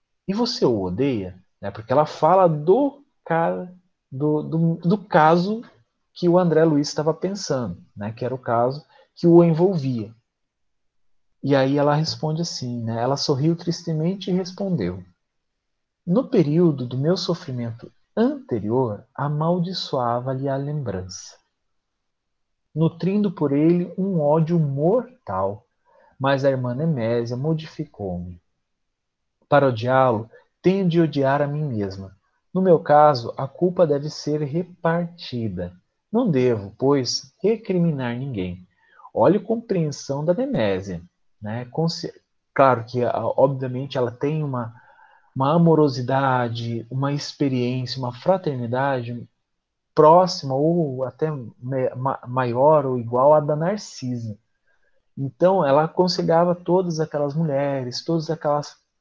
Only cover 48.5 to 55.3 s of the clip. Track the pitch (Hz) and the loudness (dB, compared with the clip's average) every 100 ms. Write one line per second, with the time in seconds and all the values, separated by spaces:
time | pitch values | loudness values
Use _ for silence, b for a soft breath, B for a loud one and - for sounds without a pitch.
48.5 | 127 117 123 139 131 120 120 117 _ _ | -6 -4 -2 -2 -2 -6 -10 -14 _ _
49.5 | _ _ _ _ - 151 175 180 - 139 | _ _ _ _ 4 8 8 4 -2 -4
50.5 | 135 156 175 151 127 127 - 156 147 110 | 0 0 0 -2 -4 -8 -4 -6 -6 -12
51.5 | - 120 135 127 123 135 - 120 127 123 | -12 -6 -4 -4 -4 -4 -6 -6 -4 -2
52.5 | 120 143 156 135 127 113 123 139 151 147 | 2 4 4 2 -4 -2 2 6 4 2
53.5 | 151 165 208 - - 127 120 113 101 _ | -2 -2 -4 -8 -10 -8 -6 -8 -12 _
54.5 | _ _ _ _ _ _ - 135 | _ _ _ _ _ _ -8 -8